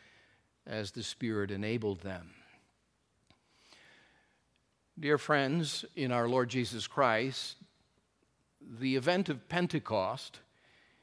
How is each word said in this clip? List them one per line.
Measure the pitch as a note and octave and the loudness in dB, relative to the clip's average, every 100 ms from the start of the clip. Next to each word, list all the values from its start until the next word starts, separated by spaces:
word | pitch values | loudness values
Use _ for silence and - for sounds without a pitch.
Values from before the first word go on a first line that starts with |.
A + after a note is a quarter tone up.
| - - _ _ _ _ - | -20 -20 _ _ _ _ -10
as | G#2+ G2+ | -6 -6
the | - | -8
Spirit | G#2+ - A#2+ G#2+ G2+ | -10 -6 -4 -2 -2
enabled | G2 G#2+ A#2 G#2+ F#2 | -2 -2 -2 -2 -4
them." | F#2+ F#2 E2+ - - - _ _ _ _ _ _ _ _ _ _ _ - - - _ _ _ _ _ _ _ _ _ - | -6 -10 -12 -20 -20 -20 _ _ _ _ _ _ _ _ _ _ _ -20 -20 -20 _ _ _ _ _ _ _ _ _ -4
Dear | D3 D3 | 2 2
friends, | - D3+ C3+ E3 D3+ - - - | 4 4 4 2 0 -4 -8 -4
in | C3 | 0
our | B2 A#2 | 2 4
Lord | B2+ B2 | 2 2
Jesus | B2+ A#2 A#2 G2+ | 0 -2 -4 -4
Christ, | - C3 A2 B2+ B2+ - - - _ _ _ _ _ _ _ _ _ | 2 4 4 0 -4 -8 -12 -20 _ _ _ _ _ _ _ _ _
the | - A#2 C3 C3 | -18 -4 0 2
event | B2+ F3+ F3+ | 4 2 2
of | C3+ - | -2 -2
Pentecost | F3 F3 D#3 - A2 F#2+ B2+ - - - _ _ _ _ _ | 0 0 0 0 0 0 -4 -10 -18 -20 _ _ _ _ _